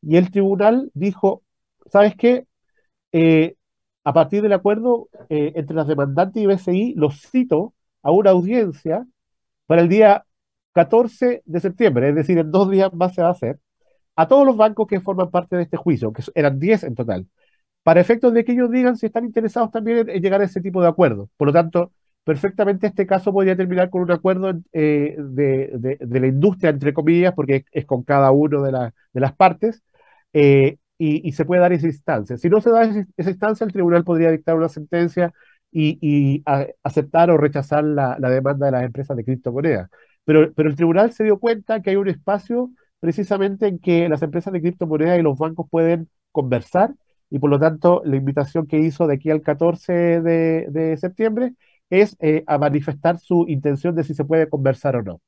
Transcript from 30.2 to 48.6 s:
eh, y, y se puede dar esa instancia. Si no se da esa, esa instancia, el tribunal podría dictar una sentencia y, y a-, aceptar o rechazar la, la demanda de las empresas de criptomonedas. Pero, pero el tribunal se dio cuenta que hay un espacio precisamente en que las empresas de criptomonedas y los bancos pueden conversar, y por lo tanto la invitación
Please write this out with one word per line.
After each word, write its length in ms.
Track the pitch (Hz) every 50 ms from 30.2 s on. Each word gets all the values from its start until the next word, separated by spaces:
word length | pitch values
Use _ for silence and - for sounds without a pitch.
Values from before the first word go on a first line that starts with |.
| _ _ _
eh, 460 | 151 147 143 139 139 135 135 143 _ _ _ _ _
y, 280 | 170 151 151 160 - 165
y 40 | 143
se 120 | - 185
puede 160 | 151 180 180
dar 120 | 180 175 180
esa 160 | 165 143 165
instancia. 500 | 147 143 _ - 156 113 104 - 123 120
Si 100 | - 175
no 120 | 180 214
se 100 | 208 240
da 140 | 226 226 233
esa, 200 | 220 208 214 196 - _
esa 140 | - 160 185
instancia, 340 | 190 185 - 214 220 214 226
el 60 | 214 180
tribunal 320 | 196 180 170 170 175 170
podría 260 | 175 175 165 165 165
dictar 260 | 160 156 156 - 165
una 120 | 160 165 160
sentencia 680 | 151 160 151 - - 170 170 170 170 180 175 170 - _ _ _ _ _ _ _ _
y, 260 | 160 156 151 147 -
y 420 | - 147 147 143 143 139 139 147 143
a-, 220 | 151 139 139 139 - - _ _
aceptar 460 | - - 156 143 143 - 165 170 175
o 60 | 170
rechazar 460 | 156 147 147 147 147 139 - 151 147 151
la, 340 | 151 151 143 139 127 123 -
la 100 | 131 127
demanda 360 | 127 131 131 139 143 139 143
de 60 | 139 131
las 120 | 123 123
empresas 320 | 127 117 135 139 - 139
de 80 | 120 110
criptomonedas. 640 | 123 131 123 _ 131 120 131 143 165 143 101 90 92 _ _ _ _ _ _ _
Pero, 280 | - 151 156 151 151 156
pero 140 | - 156 156
el 80 | 147
tribunal 340 | 139 170 165 165 185 208 233
se 140 | 240 _ 220
dio 160 | 220 208 202
cuenta 420 | - 233 233 214 196 - 220 220 180
que 80 | 202
hay 60 | 190
un 100 | 196 202
espacio 640 | 196 170 139 _ - 196 202 196 - 240 240 254 254 254 _ _ _ _ _
precisamente 680 | - 165 170 - 202 - 208 196 196 202 196 196 220
en 140 | 202 180 165
que 280 | _ 185 175 170 170 170
las 140 | 156 139 165
empresas 300 | 156 143 170 170 196 190
de 80 | 175
criptomonedas 580 | 151 175 175 - 185 160 156 151 156 170 180 175
y 40 | 165
los 140 | 151 139
bancos 300 | 131 156 160 165 165 165 -
pueden 400 | - 165 165 165 170 170 165 _ _ _ _ _
conversar, 640 | _ - 139 131 123 120 113 _ _ 180 202 233 285 _ _ _ _ _ _ _
y 100 | - 135
por 100 | 131 147
lo 80 | 143 143
tanto 440 | 151 160 160 151 - 175 175 180 -
la 100 | 156 135
invitación 540 | 135 135 135 143 147 143 143 - 170